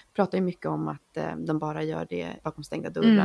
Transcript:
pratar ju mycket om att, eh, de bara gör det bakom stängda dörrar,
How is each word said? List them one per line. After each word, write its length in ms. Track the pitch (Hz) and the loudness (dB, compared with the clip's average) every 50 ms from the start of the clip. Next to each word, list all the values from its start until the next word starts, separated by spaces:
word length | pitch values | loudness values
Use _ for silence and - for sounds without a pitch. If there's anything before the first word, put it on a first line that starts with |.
| - _ _ | -20 _ _
pratar 240 | - 190 180 - | 0 0 2 2
ju 60 | 185 185 | 0 0
mycket 220 | 180 170 - - | 0 -2 -4 -4
om 220 | 160 151 156 160 | -4 -2 -2 -4
att, 300 | 151 147 - - _ _ | -4 -6 -8 -14 _ _
eh, 180 | 160 156 160 - | -6 -6 -6 -6
de 220 | 160 165 165 156 156 | -6 -2 -2 -2 0
bara 240 | 156 151 151 156 156 | -2 -4 -4 -4 -4
gör 240 | 156 156 160 165 - | -4 -4 -6 -6 -6
det 260 | - - 165 170 - - - | -6 -6 -6 -6 -10 -8 -8
bakom 200 | 156 - 151 147 | -8 -8 -8 -10
stängda 260 | - 160 160 160 - | -8 -8 -8 -6 -6
dörrar, 180 | 170 165 220 226 220 202 | -2 4 6 6 8 8